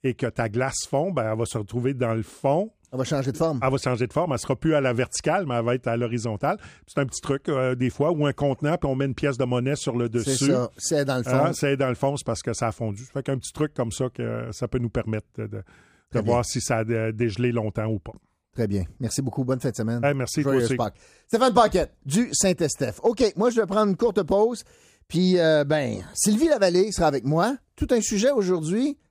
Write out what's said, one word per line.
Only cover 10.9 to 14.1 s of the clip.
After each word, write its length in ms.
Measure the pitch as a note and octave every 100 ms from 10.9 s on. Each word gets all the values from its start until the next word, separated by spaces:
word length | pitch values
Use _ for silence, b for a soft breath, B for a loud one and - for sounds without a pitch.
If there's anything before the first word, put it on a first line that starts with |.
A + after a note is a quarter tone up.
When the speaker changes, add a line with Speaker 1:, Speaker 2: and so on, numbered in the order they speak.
| D#3 C#3
Speaker 2:
dans 100 | B2+
le 60 |
fond. 80 | B2 B2+ D#3
Speaker 1:
Hein ? 60 |
C'est 220 | - D3 C#3
dans 100 | C3
le 60 |
fond, 220 | A#2+ C#3 C#3+
c'est 80 | -
parce 160 | A2+
que 100 | -
ça 160 | A2+ A#2
a 40 |
fondu. 300 | - A2+ G2+
Fait 180 | C3 C#3+
qu'un 160 | C3+ C3+
petit 140 | -
truc 200 | - D3+
comme 200 | - A#2
ça, 180 | - B2+